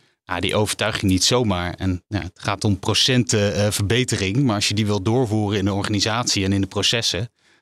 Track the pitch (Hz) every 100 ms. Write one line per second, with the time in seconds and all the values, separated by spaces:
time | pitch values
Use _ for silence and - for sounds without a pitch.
0 | _ _ - 87 92 104 104 - 110 -
1 | 101 92 - 123 113 87 87 - 95 90
2 | - 104 92 - - 98 107 95 - 98
3 | - 127 - 110 101 101 104 - 98 117
4 | 123 107 95 117 135 104 - 104 104 104
5 | 98 123 113 107 101 104 98 98 98 101
6 | 110 113 120 101 95 98 95 101 92 117
7 | - 90 120 _ _ _